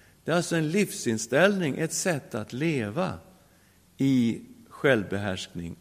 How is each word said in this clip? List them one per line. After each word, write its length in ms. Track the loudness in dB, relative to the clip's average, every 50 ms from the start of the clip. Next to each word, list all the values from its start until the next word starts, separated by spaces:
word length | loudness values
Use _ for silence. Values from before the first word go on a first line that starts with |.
| -20 -20 _ _ _
Det 80 | -2
är 40 | 0
alltså 200 | 0 0 0 0
en 140 | 0 0 0
livsinställning, 1080 | 2 0 0 0 -2 -4 -2 -2 -2 -2 -2 0 4 4 6 4 4 2 0 -2 -2 -2
ett 160 | -4 -4 -4
sätt 420 | -2 -2 0 0 -2 -4 -6 -8
att 180 | -8 -8 -8 -6
leva 680 | -4 -2 0 0 0 -2 -2 -4 -4 -4 -4 -6 -8 -12 -18 -20 _ _ _ _ _ _ _ _ _ _ _ _ 0
i 440 | 2 4 4 4 4 4 2 -2 -6 -14 -20 -20 -20 -20
självbehärskning 1040 | -8 0 2 4 4 4 2 0 -4 -4 -2 -4 -4 -6 -8 -10 -10 -10 -10 -10 -12 -8